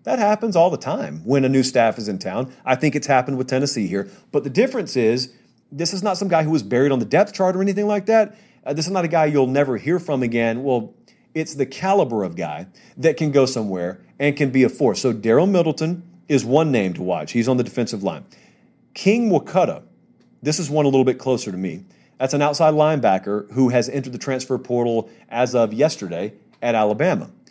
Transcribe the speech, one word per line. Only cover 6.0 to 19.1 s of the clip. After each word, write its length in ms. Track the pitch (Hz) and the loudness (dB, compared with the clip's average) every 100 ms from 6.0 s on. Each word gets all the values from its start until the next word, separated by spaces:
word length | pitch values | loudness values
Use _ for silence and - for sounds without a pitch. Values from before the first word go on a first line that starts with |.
not 160 | 202 180 | -2 -2
some 100 | 196 | 0
guy 160 | 165 | 0
who 80 | 156 | 2
was 120 | 160 | 0
buried 280 | 101 123 139 | 0 2 2
on 80 | 131 | 2
the 60 | 101 | 2
depth 280 | 160 208 | 2 2
chart 220 | - 185 185 | 0 0 0
or 60 | |
anything 260 | 196 196 208 | -2 0 0
like 180 | 208 202 | -2 2
that. 320 | 220 214 - _ _ 131 | 2 2 -4 _ _ -8
Uh, 80 | |
this 120 | 147 156 | -4 -2
is 60 | |
not 120 | 190 | -2
a 60 | 165 | 0
guy 160 | 160 156 | 2 2
you'll 220 | 143 127 | 2 2
never 300 | 139 139 113 | 2 0 -2
hear 220 | 135 175 | -2 -2
from 240 | - - | -2 -2
again. 400 | 123 117 113 117 | 0 0 0 -2
Well, 300 | 135 123 110 _ _ _ _ | -2 -2 -2 _ _ _ _
it's 220 | 160 156 143 | -8 -6 -4
the 100 | 131 | -6
caliber 580 | - 185 196 135 113 | -4 0 2 2 -2
of 120 | 92 85 | -4 -6
guy 320 | 80 73 95 _ - - | -8 -8 -14 _ -20 0
that 200 | 156 - | 0 2
can 140 | 151 | 2
go 140 | 139 127 | 4 2
somewhere 560 | 120 107 92 87 - _ - | 0 -4 -4 -6 -8 _ -2
and 160 | 143 143 | -2 0
can 140 | 139 | 0
be 120 | 131 | 4
a 60 | 120 | 2
force. 320 | - 131 92 | 4 0 2
So 120 | 127 | -2
Daryl 360 | 113 113 123 190 | -2 2 4 4
Middleton 540 | 185 160 143 160 180 - - - | 2 2 0 -4 -4 -10 -16 -2
is 160 | 139 120 | 0 2
one 260 | 147 160 | 2 4
name 220 | 120 95 | 2 0
to 80 | 85 | -4
watch. 320 | 90 82 76 | -4 -4 -2
He's 140 | 120 117 | -2 0
on 80 | 123 | 0
the 60 | |
defensive 400 | 120 - 113 104 | -2 -4 -4 -4
line. 200 | 95 76 - - _ _ _ _ _ | -6 -6 -16 -20 _ _ _ _ _
King 360 | - 190 | -2 2